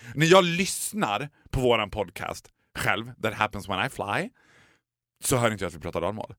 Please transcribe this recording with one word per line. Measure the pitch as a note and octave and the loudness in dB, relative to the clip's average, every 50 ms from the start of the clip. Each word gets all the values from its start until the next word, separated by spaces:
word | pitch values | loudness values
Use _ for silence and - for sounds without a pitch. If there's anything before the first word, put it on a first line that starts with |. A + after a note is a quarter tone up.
| - A#2+ A#2 | -20 -10 -2
När | C#3 D#3 | 0 6
jag | E3 F3+ G3 F#3 | 8 8 8 8
lyssnar | F3 E3+ E3+ G3 - - - - - - G#3+ F#3 A2 G2+ G#2+ C#3+ D3 - _ _ - | 6 2 0 -2 -2 -4 -4 -6 -6 -4 -2 -2 0 0 -2 -4 -8 -12 _ _ -6
på | - C3+ | -2 2
våran | B2+ B2 A#2 A2+ G#2+ G2 | 4 4 4 4 2 -2
podcast | - G#2+ G2 E2+ - - - - E2+ - - - _ _ _ _ - | -4 -6 -6 -6 -8 -10 -10 -8 -10 -10 -14 -18 _ _ _ _ -8
själv, | - - A#2 G2 G2+ A2+ B2+ A#2+ - | -2 0 0 0 0 -4 -8 -8 -4
That | - A2 G2+ | -4 -4 0
Happens | G2 G#2+ G#2 - G#2 F2 F#2 | 0 -2 -2 -2 -6 -6 -4
When | G2 F#2 G#2+ | -2 -2 -2
I | C3+ | -4
Fly, | - - F#2+ G2+ G#2 C3 F3+ B3+ - _ _ _ _ - _ _ _ _ _ _ _ _ _ _ _ _ - | -4 -6 -6 -4 -2 -4 -4 -6 -10 _ _ _ _ -20 _ _ _ _ _ _ _ _ _ _ _ _ -2
så | - C#3+ | 0 2
hör | B2 A#2+ A2+ | 2 2 2
inte | A2 F#2+ F#2 | 0 -2 -4
jag | E2+ | -6
att | E2 | -8
vi | D#2+ | -8
pratar | D#2 F2 E2 F2 | -10 -6 -4 -2
dalmål. | E2 F#2 G#2+ A2 - - - | -2 -2 -4 -6 -10 -12 -16